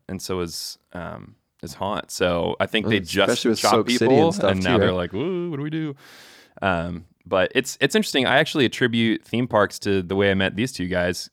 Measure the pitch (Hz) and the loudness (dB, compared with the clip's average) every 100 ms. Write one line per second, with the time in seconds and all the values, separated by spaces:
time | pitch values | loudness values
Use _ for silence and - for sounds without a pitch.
0 | - 95 - 92 87 - - - _ 87 | -12 -10 -6 -6 -6 -8 -12 -14 _ -14
1 | 82 82 104 - _ _ - - 95 98 | -12 -14 -16 -20 _ _ -16 -8 -6 -6
2 | - - 90 85 87 - - 110 104 104 | -8 -2 0 0 -2 -2 -2 0 0 0
3 | 82 95 98 123 120 107 107 110 113 123 | 0 2 2 2 2 2 4 4 2 2
4 | 117 139 165 196 98 92 92 90 92 90 | 4 6 4 2 0 2 2 2 2 0
5 | 87 95 170 180 175 143 151 160 156 139 | -4 -4 -4 -4 -4 -6 -6 -6 -6 -8
6 | - - - - _ - 98 85 87 87 | -18 -20 -20 -20 _ -4 -2 0 -2 -8
7 | - _ 92 95 90 131 - - 143 220 | -14 _ -2 0 2 0 -4 -2 0 2
8 | - 143 117 135 160 156 113 - 123 117 | 0 0 4 2 2 2 0 2 0 2
9 | 113 - - 113 127 107 95 - 101 98 | 2 0 -2 -4 0 2 2 0 -2 0
10 | 87 95 101 95 95 101 127 - 90 90 | 0 2 2 2 0 -2 -4 -4 -4 -2
11 | 90 87 - | -2 -4 -8